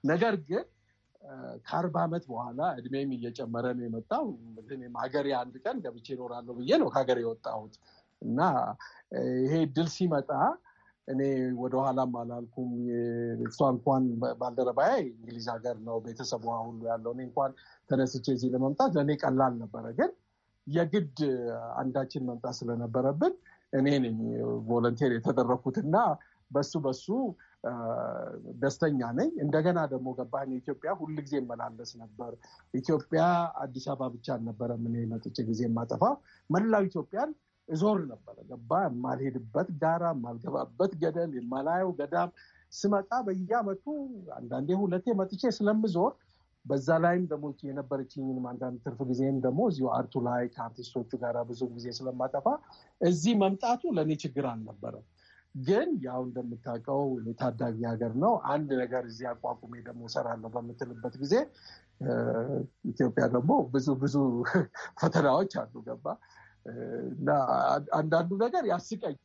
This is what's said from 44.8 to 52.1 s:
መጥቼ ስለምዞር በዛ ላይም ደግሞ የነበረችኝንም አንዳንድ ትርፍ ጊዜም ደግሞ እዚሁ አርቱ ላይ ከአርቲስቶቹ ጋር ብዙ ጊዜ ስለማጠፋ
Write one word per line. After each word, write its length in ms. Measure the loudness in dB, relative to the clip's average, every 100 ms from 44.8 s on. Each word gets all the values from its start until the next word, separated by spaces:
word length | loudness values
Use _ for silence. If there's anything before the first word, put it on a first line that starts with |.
| 2 0 2
መጥቼ 280 | 2 0 0 0
ስለምዞር 600 | 2 2 4 2 4 2 0 _ _ _ _
በዛ 240 | -2 0 4 4
ላይም 260 | 6 4 0
ደግሞ 200 | -4 -6 -8
የነበረችኝንም 840 | -8 -8 -4 -4 -4 -6 -4 -2 -4
አንዳንድ 320 | -6 -6 -6
ትርፍ 200 | -8 -6
ጊዜም 320 | -2 2 2 2
ደግሞ 200 | 2 4 2
እዚሁ 200 | 2 0
አርቱ 240 | 0 0 -2
ላይ 200 | 0 0 -2
ከአርቲስቶቹ 600 | -4 -10 -10 -8 -6 -6 -4
ጋር 180 | -2 -2
ብዙ 160 | -4 -4 -6
ጊዜ 160 | -6 -10
ስለማጠፋ 540 | -6 -8